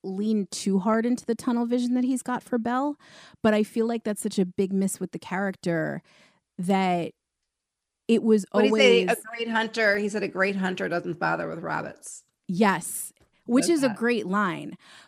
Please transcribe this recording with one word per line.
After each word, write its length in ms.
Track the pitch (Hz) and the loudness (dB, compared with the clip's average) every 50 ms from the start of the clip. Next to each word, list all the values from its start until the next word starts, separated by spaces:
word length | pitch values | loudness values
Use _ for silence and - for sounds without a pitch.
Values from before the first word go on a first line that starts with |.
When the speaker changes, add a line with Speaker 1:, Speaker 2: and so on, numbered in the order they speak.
| - | -10
Speaker 1:
leaned 480 | 190 190 190 208 220 220 214 196 - | -8 -6 -4 -2 0 0 0 0 -2
too 280 | - - - 202 190 202 | -6 -6 -2 0 0 2
hard 260 | 180 220 220 226 226 | 2 2 2 2 2
into 220 | 240 247 240 - | 0 -2 -2 -2
the 80 | - 233 | -4 -6
tunnel 320 | - - - 240 233 240 | -4 -2 -2 -2 0 0
vision 280 | 233 240 254 247 247 247 | 0 0 0 0 0 0
that 100 | 254 254 | 0 0
he's 180 | 254 269 247 - | 0 -2 -2 -4
got 200 | - 247 - - | -4 -6 -6 -4
for 160 | - - 240 | -4 -4 -2
Belle, 380 | 220 233 240 254 277 294 294 - _ - - - - - - _ - | -2 -2 -2 -2 -2 -2 -4 -8 _ -20 -20 -20 -20 -20 -10 _ 2
but 120 | 220 214 | 2 4
I 80 | 214 214 | 4 2
feel 240 | - - 233 220 | 0 0 -2 -2
like 180 | 226 233 226 - | 0 -2 -4 -4
that's 180 | 220 208 - - | -6 -6 -4 -4
such 160 | 214 - - | -2 0 0
a 80 | 190 | 0
big 260 | 180 - - 196 185 196 | 0 0 -2 -2 0 0
miss 260 | 196 196 190 - - | 0 0 -2 -2 -4
with 140 | 185 175 - | -8 -8 -8
the 60 | 165 | -12
character 840 | - - 185 185 202 190 190 - - 180 170 165 156 151 143 - - _ _ _ _ _ _ _ _ _ _ - | -10 -6 -6 -4 -4 -4 -6 -6 -4 -2 -2 0 -2 -2 -4 -8 -10 _ _ _ _ _ _ _ _ _ _ -6
that 540 | 180 175 196 190 190 185 180 175 165 - - _ _ _ _ _ _ _ _ _ _ _ _ _ _ _ _ _ _ - | -2 0 2 2 2 2 0 0 -2 -4 -8 _ _ _ _ _ _ _ _ _ _ _ _ _ _ _ _ _ _ 2
it 140 | 226 226 - | 2 4 4
was 240 | 226 220 214 185 - - | 4 4 4 2 2 2
Speaker 2:
What 100 | 208 214 | 2 4
did 100 | 214 214 | 4 6
he 60 | 214 | 6
say? 240 | - - 190 190 185 | 6 6 6 6 4
Speaker 1:
always 160 | 180 233 - | 2 0 -4
Speaker 2:
A 180 | - 220 233 | -6 -10 -10
great 120 | 233 233 226 | -8 -6 -2
hunter. 480 | 226 226 226 220 226 233 220 208 202 208 | 0 -2 -2 -2 0 0 2 2 2 2
He 100 | 208 208 | 0 -2
said, 140 | 196 214 202 | -2 -4 -4
"A 60 | 180 | -4
great 280 | - 180 190 196 196 | -2 0 0 0 0
hunter 320 | 196 190 185 185 185 190 180 | 0 -2 -2 -2 -2 -2 -2
doesn't 300 | 170 175 175 180 170 160 | -2 -4 -4 -4 -4 -2
bother 300 | 165 160 165 165 165 165 | -2 -2 -2 -2 -4 -6
with 120 | 160 165 | -8 -8
rabbits." 600 | 165 160 156 156 - - - - - - - - - _ _ _ _ - | -6 -6 -6 -6 -6 -8 -12 -14 -18 -18 -18 -18 -20 _ _ _ _ -6
Speaker 1:
Yes, 640 | 185 170 220 202 185 160 - - - - - - - _ _ _ _ _ _ | 0 4 4 4 4 2 -2 -6 -10 -10 -12 -12 -16 _ _ _ _ _ _
which 220 | - 240 262 - - | 0 2 2 4 4
Speaker 2:
Love 20 | |
Speaker 1:
is 120 | 339 302 269 | 2 2 2
a 60 | 262 | 0
Speaker 2:
that. 80 | 208 | 0
Speaker 1:
great 300 | - 220 233 240 226 - | 0 0 0 0 -2 -2
line. 500 | 180 190 208 208 185 160 147 147 147 175 - - - - - - | -2 -2 0 0 -2 -2 -6 -8 -12 -14 -16 -20 -20 -20 -20 -20